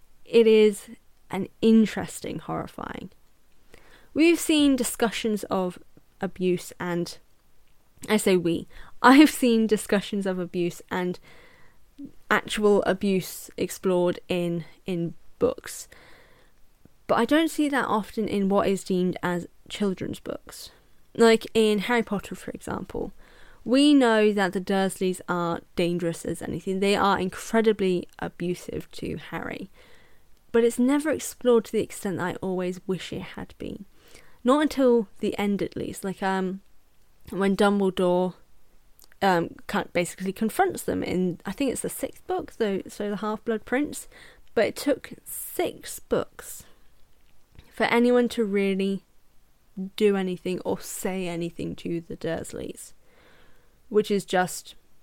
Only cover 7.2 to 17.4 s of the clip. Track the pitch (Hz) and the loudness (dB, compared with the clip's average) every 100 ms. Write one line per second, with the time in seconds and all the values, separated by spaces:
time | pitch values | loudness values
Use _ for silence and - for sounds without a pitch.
7.2 | - _ _ - - - _ - - 214 | -20 _ _ -20 -20 -20 _ -18 0 2
8.2 | 208 185 170 170 - - - - 247 269 | 4 4 2 -2 -6 -16 -16 4 8 10
9.2 | 302 - 247 226 220 208 - 208 - 202 | 8 6 2 4 4 0 2 -2 0 -4
10.2 | 196 185 175 180 175 - - 185 180 175 | -4 -4 -4 -2 -2 -4 -8 -4 -4 -6
11.2 | - - - - - - - - 285 - | -12 -20 -20 -20 -20 -20 -20 -18 -18 -18
12.2 | - 214 - - 208 202 - 190 202 190 | -2 -2 0 0 4 4 2 -2 0 0
13.2 | - - - - 185 - 190 180 175 180 | -2 -12 -16 -8 -8 -2 0 2 2 -2
14.2 | - 180 175 170 160 - - 175 170 - | -4 -4 -2 -4 -8 -14 -6 -4 -4 -8
15.2 | - - 185 - - - - - - - | -18 -2 -2 -2 -12 -16 -16 -20 -20 -20
16.2 | - - _ _ - _ - _ - - | -20 -20 _ _ -20 _ -20 _ 0 2
17.2 | 233 294 | 4 4